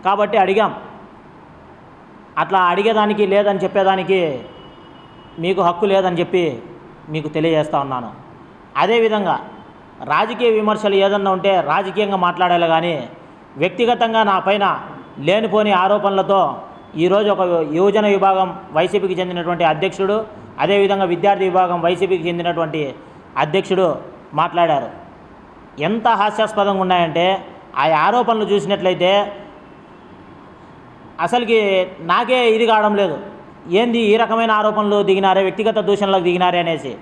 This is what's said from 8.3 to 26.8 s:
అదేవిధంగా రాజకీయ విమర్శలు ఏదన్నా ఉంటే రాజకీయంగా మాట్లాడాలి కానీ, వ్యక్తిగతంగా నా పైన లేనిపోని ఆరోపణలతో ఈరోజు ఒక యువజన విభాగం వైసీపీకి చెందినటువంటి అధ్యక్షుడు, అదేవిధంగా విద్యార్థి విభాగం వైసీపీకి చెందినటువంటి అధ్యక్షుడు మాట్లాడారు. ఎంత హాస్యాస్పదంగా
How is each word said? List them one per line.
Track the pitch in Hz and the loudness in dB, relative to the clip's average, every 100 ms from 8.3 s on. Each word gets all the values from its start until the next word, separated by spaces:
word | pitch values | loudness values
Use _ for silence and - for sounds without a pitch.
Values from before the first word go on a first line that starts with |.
| - - - - 135 | -20 -20 -20 -10 -2
అదేవిధంగా | 180 233 226 214 185 131 - - - - - - | 0 2 0 0 -2 -4 -6 -20 -20 -20 -20 -18
రాజకీయ | 131 156 220 240 240 | -2 -2 -2 0 0
విమర్శలు | 220 214 208 214 196 | 2 0 0 0 2
ఏదన్నా | 196 202 196 | 2 2 0
ఉంటే | 185 196 185 | 0 2 0
రాజకీయంగా | 143 165 190 180 202 190 | 0 -2 -2 -4 -2 0
మాట్లాడాలి | 180 175 180 175 170 | -2 0 0 2 2
కానీ, | 160 175 151 117 - - - - 139 | 0 0 -6 -8 -18 -20 -20 -20 -4
వ్యక్తిగతంగా | 175 180 240 233 226 220 | -4 0 0 2 0 2
నా | 208 190 | 2 0
పైన | 190 202 196 135 101 - - - | 0 0 0 -2 -8 -18 -18 -6
లేనిపోని | 143 208 220 208 208 | 0 0 2 0 2
ఆరోపణలతో | 185 190 208 196 196 180 196 151 120 - - - 156 | 2 2 2 2 0 2 2 2 -4 -14 -20 -14 -2
ఈరోజు | 175 196 208 | 2 2 2
ఒక | 185 180 170 151 | 0 0 0 0
యువజన | 160 196 208 208 | 2 2 2 2
విభాగం | 196 196 190 185 - - | 4 2 2 0 -4 -4
వైసీపీకి | 151 180 196 185 | -2 0 0 -2
చెందినటువంటి | 185 180 175 170 175 | -4 -4 -4 -4 0
అధ్యక్షుడు, | 165 156 185 - 190 214 214 - - - | 0 0 -2 -2 -2 -2 -4 -14 -18 -4
అదేవిధంగా | 156 202 196 196 185 | 0 2 2 2 0
విద్యార్థి | 170 202 190 190 | 0 2 2 2
విభాగం | 180 180 175 | 2 0 0
వైసీపీకి | 170 180 190 185 170 | 0 0 0 -2 -2
చెందినటువంటి | 170 175 170 160 156 139 - - - - 127 | -4 -4 -2 -4 -4 -6 -10 -20 -20 -10 -4
అధ్యక్షుడు | 151 190 185 185 175 135 - - - | 0 -2 0 0 0 -2 -10 -20 -8
మాట్లాడారు. | 147 170 175 170 143 117 - - - - - - - - - | -4 -2 0 2 0 -4 -14 -20 -20 -20 -20 -20 -20 -20 -6
ఎంత | 156 226 233 | -4 0 0
హాస్యాస్పదంగా | 214 208 208 214 208 202 190 | 2 0 0 -2 0 0 0